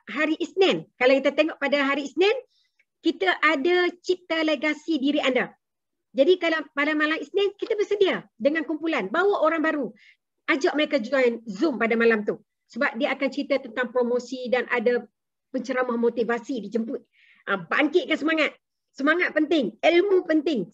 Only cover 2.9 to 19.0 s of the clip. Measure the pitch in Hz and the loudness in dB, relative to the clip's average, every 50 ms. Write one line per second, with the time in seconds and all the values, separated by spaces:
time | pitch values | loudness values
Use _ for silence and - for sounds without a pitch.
2.9 | _ _ - 320 330 339 392 370 339 - - 302 320 285 262 349 359 359 359 349 | _ _ -2 -2 -2 0 0 0 0 2 2 0 2 2 2 2 2 2 2 0
3.9 | 349 - - - 370 - _ - 320 320 320 311 311 247 302 302 302 302 - - | -2 -4 -4 -4 -4 -4 _ -4 -4 -2 0 0 0 0 -2 -4 -4 -4 -4 -4
4.9 | 330 285 240 285 285 302 - 269 262 247 190 - - _ _ _ _ _ _ _ | -2 -2 0 0 0 0 0 0 0 0 -2 -4 -6 _ _ _ _ _ _ _
5.9 | _ _ _ _ - 214 277 320 370 359 339 330 320 320 294 - - 277 285 302 | _ _ _ _ 0 2 4 4 4 4 2 0 -2 -2 -4 -6 -4 -2 -2 0
6.9 | 311 302 302 302 320 320 302 - - 359 403 392 403 - 370 - 440 415 403 - | 0 0 0 0 -2 -4 -4 -4 -2 0 0 0 -2 -4 -4 -4 -2 -2 -2 0
7.9 | 403 403 392 359 254 185 - _ _ - 214 277 302 330 294 - 320 294 302 330 | 2 2 2 2 2 -2 -4 _ _ 0 0 0 0 0 -2 -4 -6 -4 -4 -2
8.9 | 320 262 196 190 208 330 370 403 403 - 302 311 330 330 302 320 311 302 262 196 | -2 -2 -2 -2 0 0 2 2 2 2 2 0 0 0 0 -2 -2 -2 -4 -6
9.9 | - _ _ - _ _ _ _ _ _ _ - 311 277 277 269 - 285 302 294 | -8 _ _ -20 _ _ _ _ _ _ _ -2 0 0 0 0 0 0 0 0
10.9 | 302 277 208 - 285 269 254 240 233 - - 233 185 180 277 330 262 196 226 220 | 0 -2 -2 0 0 2 2 2 0 -2 -6 -10 -6 -2 0 0 0 0 0 0
11.9 | 233 226 233 233 226 214 208 208 180 - _ _ _ _ _ _ - 233 277 277 | 2 2 4 4 2 2 0 -2 -6 -6 _ _ _ _ _ _ -6 -4 -4 -4
12.9 | - 226 285 285 269 269 285 269 269 285 285 294 285 269 - 240 - 262 254 - | -2 -2 -2 -2 -2 -2 -4 -4 -4 -4 -4 -2 -2 -2 -4 -6 -6 -6 -6 -2
13.9 | - 254 247 233 240 247 240 - 269 254 254 240 233 247 233 - - 233 214 247 | 0 0 0 0 0 -2 -4 -6 -10 -10 -6 -2 -2 -2 0 -2 -2 0 0 2
14.9 | 247 240 233 - _ _ _ _ _ _ _ _ - 262 - - 262 254 254 247 | 0 0 -2 -8 _ _ _ _ _ _ _ _ -8 -6 -6 -4 -2 -2 -2 -2
15.9 | 233 240 233 233 233 254 226 214 233 240 233 - 277 240 196 202 220 226 226 226 | 0 0 0 0 0 0 -2 -2 -2 -4 -4 -6 -8 -6 -6 -4 -4 -4 -4 -4
16.9 | 277 - - _ _ _ _ _ _ _ _ - 202 196 170 - 220 226 285 294 | -6 -10 -10 _ _ _ _ _ _ _ _ -4 -4 -4 -4 -2 0 0 2 2
17.9 | - 359 277 - 320 - 269 311 320 320 294 - - _ _ _ _ _ _ _ | 2 0 0 0 -2 -2 0 0 0 0 0 -2 -2 _ _ _ _ _ _ _
18.9 | _ - | _ -2